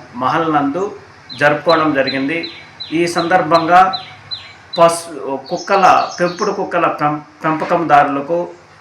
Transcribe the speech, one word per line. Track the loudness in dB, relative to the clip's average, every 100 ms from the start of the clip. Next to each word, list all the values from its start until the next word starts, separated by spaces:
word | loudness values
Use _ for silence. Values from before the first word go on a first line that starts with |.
| -14 -4
మహల్ | -2 0 0
నందు | 0 0 -2 -6 -8 -20 -20 -20 -2
జరుపుకోవడం | 0 0 0 2 2
జరిగింది. | 0 -2 -2 -4 -4 -8 -14 -20 -18 -6
ఈ | -4 -2
సందర్భంగా | -2 0 0 2 0 4 4 4 0 -12 -20 -14 -14 -14 -20 -10 2
పశు, | 4 2 -8 -10 -6 -6 -6
కుక్కల, | -8 0 4 6 4 2 -2
పెంపుడు | -2 0 -4
కుక్కల | -2 -2 0 0
పెం-, | 0 -2 -2 -10 -6
పెంపకందారులకు | -4 -2 0 -2 4 4 4 -2 -2 -4 -4 -12 -20 -20